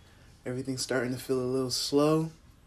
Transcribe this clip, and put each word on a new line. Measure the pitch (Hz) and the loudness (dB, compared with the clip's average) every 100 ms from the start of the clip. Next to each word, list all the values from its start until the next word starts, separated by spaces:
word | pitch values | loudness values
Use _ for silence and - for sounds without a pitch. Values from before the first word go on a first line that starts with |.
| - - - - 123 | -20 -20 -20 -12 -8
Everything's | 127 131 127 | -6 -4 -4
starting | - 131 120 | -2 -2 -2
to | 127 | -4
feel | - 131 | -2 0
a | |
little | 127 131 131 | 0 0 0
slow. | 127 - 143 151 160 160 - - - | -2 2 4 4 4 0 -8 -20 -20